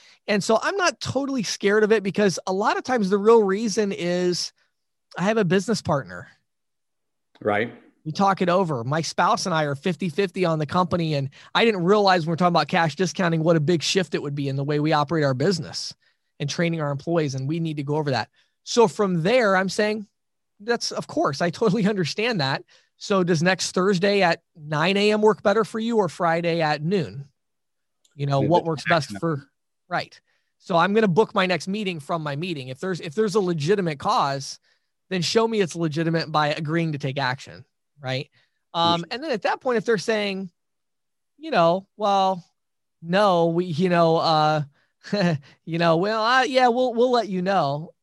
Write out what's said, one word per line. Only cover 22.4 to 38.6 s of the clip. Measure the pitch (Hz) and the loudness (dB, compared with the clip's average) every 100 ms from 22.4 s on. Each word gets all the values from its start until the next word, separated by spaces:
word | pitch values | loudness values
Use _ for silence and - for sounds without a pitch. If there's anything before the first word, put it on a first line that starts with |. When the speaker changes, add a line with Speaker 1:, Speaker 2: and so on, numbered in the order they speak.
Speaker 1:
that." | 135 143 - _ _ - | -2 -4 -8 _ _ -14
So | - 196 | -2 0
does | 175 160 | 2 2
next | 180 185 - | 2 2 -2
Thursday | 190 190 185 202 202 | 0 0 2 2 2
at | 175 - _ | 2 0 _
nine | 170 147 151 170 202 | -18 -6 -2 0 2
A | 208 | 2
M | 214 | 4
work | 214 180 | 4 4
better | 208 214 | 2 0
for | 208 226 | 0 -4
you | 226 226 | -2 0
or | 175 | 0
Friday | - 170 165 170 170 | -2 -2 0 0 0
at | 151 151 | 0 -2
noon? | 156 202 107 120 139 _ _ _ _ _ _ _ _ | 0 -2 -2 -10 -18 _ _ _ _ _ _ _ _
You | 143 143 | -8 -2
know, | 139 | 0
Speaker 2:
Is | 139 | 4
Speaker 1:
what | 170 | 2
Speaker 2:
it | |
Speaker 1:
works | 165 156 - | 2 -4 0
Speaker 2:
next | 170 - | 0 -2
Speaker 1:
best | - | -6
for, | 170 139 - _ _ _ - | -4 -4 -8 _ _ _ -8
right. | 175 - - _ _ _ _ | -8 -8 -16 _ _ _ _
So | - 170 | -2 2
I'm | 180 | 4
gonna | 214 214 | 4 4
book | 170 220 | 4 2
my | 208 185 | 2 0
next | 170 190 | 0 -4
meeting | 208 190 165 | -6 -6 -8
from | 139 170 | -6 -6
my | 151 139 | -4 -6
meeting. | 185 147 127 | -6 -8 -10
If | 127 | -8
there's, | 185 165 | -6 -6
if | 175 | -6
there's | 170 220 | -2 0
a | 208 | 2
legitimate | 180 165 147 202 170 143 | 0 -2 0 0 0 -4
cause, | 202 240 143 139 139 - _ _ _ _ - | -2 0 0 -2 -8 -16 _ _ _ _ -6
then | 185 | -4
show | 160 226 226 | 0 0 0
me | 220 | 0
it's | 175 170 | -2 -2
legitimate | 165 151 165 165 151 | -4 -2 -2 -2 -2
by | 156 147 | 0 0
agreeing | 151 151 170 165 | -2 -2 -2 -2
to | 143 | -4
take | 139 139 | -6 -4
action, | 127 131 - 85 - _ _ 147 | -4 -4 -10 -20 -20 _ _ _
right? | 131 131 - _ _ _ | -8 -8 -8 _ _ _